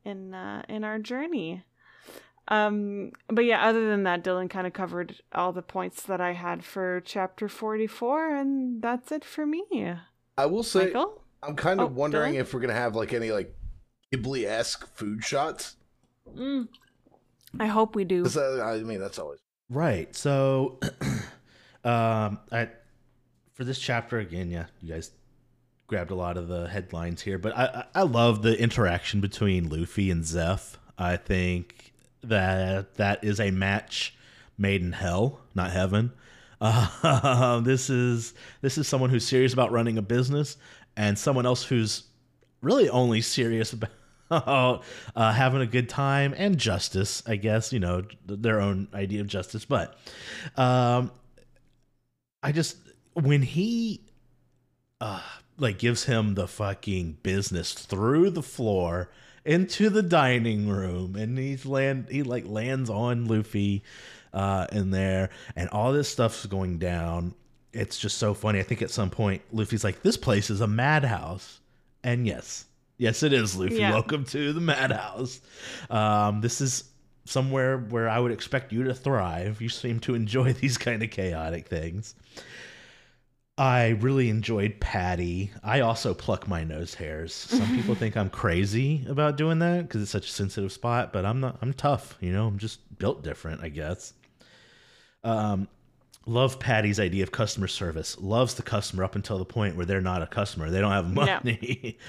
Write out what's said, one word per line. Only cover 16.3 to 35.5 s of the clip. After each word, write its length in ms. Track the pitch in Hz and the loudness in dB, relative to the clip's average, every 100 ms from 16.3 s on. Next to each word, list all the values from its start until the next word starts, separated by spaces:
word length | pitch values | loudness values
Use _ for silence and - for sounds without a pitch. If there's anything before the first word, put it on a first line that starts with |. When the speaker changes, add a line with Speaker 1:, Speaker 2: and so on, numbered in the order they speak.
| - | -10
Speaker 1:
Mm. 320 | 262 277 226 - _ _ _ _ _ _ - - | -4 -4 -4 -12 _ _ _ _ _ _ -16 -4
I 60 | 220 | 0
hope 280 | 214 220 220 | 2 2 2
we 80 | |
do. 200 | 180 180 | 0 2
Speaker 2:
'Cause, 120 | 135 151 | 2 2
uh, 260 | 135 131 | 0 0
I 180 | 113 110 | -2 -2
mean, 160 | 113 101 | -4 -6
that's 180 | 98 - | -6 -8
always 200 | 78 71 _ _ - | -12 -12 _ _ -8
Speaker 3:
Right. 440 | 127 165 95 - | -2 0 0 -4
So, 640 | - 147 139 135 135 135 - | -4 0 2 2 2 0 -4
<clears throat> 200 | - - 139 - - - _ - - _ 120 | -8 -4 -4 -4 -6 -16 _ -20 -20 _ 0
um, 540 | 117 113 110 107 104 - | 2 4 2 0 -2 -6
I, 180 | 113 113 - _ _ _ _ _ _ _ | -4 -4 -8 _ _ _ _ _ _ _
for 100 | - | -10
this 160 | 123 127 | -6 -6
chapter, 400 | - 117 - 117 | -2 -2 -2 -4
again, 320 | 92 85 90 | -4 -6 -4
yeah, 140 | 87 82 - | -6 -8 -12
you 120 | 82 | -12
guys 180 | 80 - _ _ _ _ _ _ _ - | -10 -12 _ _ _ _ _ _ _ -6
grabbed 240 | 104 85 | -4 -4
a 40 | 92 | -4
lot 220 | 87 87 | -4 -4
of 120 | 85 | -4
the 180 | 87 85 | -6 -4
headlines 540 | 101 90 82 85 85 | -6 -6 -6 -6 -6
here, 160 | 101 95 | -6 -4
but 200 | 104 120 | -4 0
I, 80 | 127 | -2
I, 200 | 95 - 185 | -2 -6 0
I 0 | |
love 380 | 185 117 120 107 | 2 6 6 6
the 180 | 110 113 | 4 4
interaction 600 | 113 - 98 87 - 101 | 2 4 2 2 0 0
between 480 | 98 - 104 92 85 | 0 0 2 2 0
Luffy 420 | 78 85 - 95 | -2 -2 0 2
and 120 | 85 | 2
Zeff. 520 | 80 85 82 98 - - - - | 0 0 0 0 -4 -20 -20 -4
I 180 | 87 90 | -2 -2
think 720 | - 92 90 90 90 - - _ _ _ 120 | 0 0 2 0 -4 -14 -20 _ _ _ 0
that 720 | 107 92 95 92 95 98 - | 2 2 2 0 -2 -4 0
that 260 | 101 101 | 0 2
is 160 | 107 104 | 0 0
a 100 | 101 | 2
match 640 | 95 98 104 - - - - - - - - | 2 2 0 -2 -6 -6 -8 -20 -20 -16 -2
made 240 | 98 98 | 2 2
in 120 | 87 | 0
hell, 480 | 87 92 87 123 - - | -2 -2 2 0 -2 -8